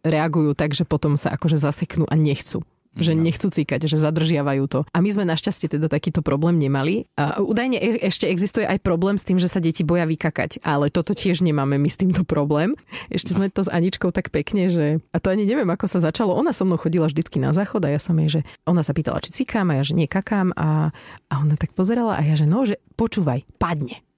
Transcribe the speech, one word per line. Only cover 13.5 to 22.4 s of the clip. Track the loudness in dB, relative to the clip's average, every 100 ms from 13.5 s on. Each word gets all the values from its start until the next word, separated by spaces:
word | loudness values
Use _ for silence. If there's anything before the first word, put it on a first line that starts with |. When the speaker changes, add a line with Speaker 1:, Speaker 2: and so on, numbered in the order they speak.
| -2 -2
Speaker 1:
s |
Aničkou | 0 0 0 -2
tak | -2 -4
pekne, | -4 -2 0 0
že... | 2 2 0 -2
a | -2
to | 0
ani | 0
neviem, | 0 0 0
ako | 0 0
sa | 0
začalo. | 0 0 0 2
Ona | 0
so | 0
mnou | 0 0
chodila | 0 2 0
vždycky | 0 -2 -2
na | 0
záchod | 0 0 -2
a | 0
ja | -2
som | 0 2
jej, | 2
že... | 0 -4 -8
Ona | 0 0
sa | 2
pýtala, | -2 -2 -4
či | -4
cikám | -6 -2 0 0
a |
ja, | 0
že | 0
nie, | 0 0
kakám. | -2 -2 0 0
A... | 0 0 2 0 -4 -18 -20
a | _
ona | 0 2 0
tak | -2
pozerala | -2 0 2 0
a | 0
ja, | 2
že | 2